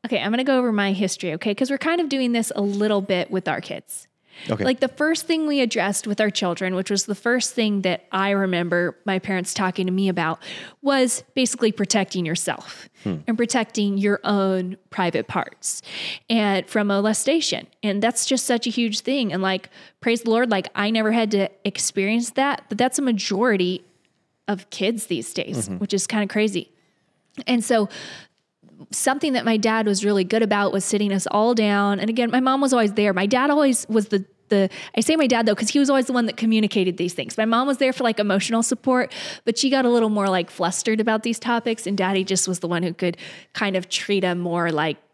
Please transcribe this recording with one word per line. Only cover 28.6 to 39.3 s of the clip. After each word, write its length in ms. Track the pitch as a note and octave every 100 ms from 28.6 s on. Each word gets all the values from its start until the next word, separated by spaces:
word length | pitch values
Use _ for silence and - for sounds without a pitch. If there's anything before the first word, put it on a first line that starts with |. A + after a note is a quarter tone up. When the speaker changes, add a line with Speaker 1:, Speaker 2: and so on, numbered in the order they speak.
| _ - -
Speaker 1:
something 420 | - - C#4 D#4
that 120 | B3+ A3+
my 120 | A3
dad 280 | A3 A3 G#3
was 180 | G3
really 200 | G#3 G3+
good 200 | F3+ A3
about 300 | G#3+ G#3 G3+
was 100 | G3
sitting 300 | - G3+ G#3
us 140 | G3 -
all 220 | G#3 A3+
down. 460 | A#3 G#3 G3+ G3+ G3+
And 100 | G#3+
again, 200 | A3+ A#3+
my 80 | B3
mom 220 | C4 C4+
was 120 | C#4
always 200 | B3+ G#3
there. 200 | G#3+ G#3
My 120 | F#3 G3+
dad 240 | B3 C#4+
always 360 | D4 C#4+ A#3 -
was 200 | A3 G3
the, 160 | G3 F#3+ _ _
the, 200 | G3+ F#3+ - - -
I 40 |
say 140 | A3 D#4+
my 120 | C4+
dad 180 | A#3 A3
though, 100 | G#3
'cause 140 | G#3+
he 100 | C#4+
was 100 | C#4
always 160 | C4+ C4
the 60 |
one 120 | B3 A3+
that 100 | -
communicated 600 | A3+ A3 G#3+ G#3+ F#3 F3
these 160 | E3
things. 240 | - C3 -
My 80 | A3
mom 220 | A3+ C4+
was 100 | C4+
there 160 | C4+
for, 100 | -
like, 160 | A#3+ G#3+
emotional 440 | G#3 G3 - A3+
support, 500 | A3+ B3+ C4 B3+ A3+ - -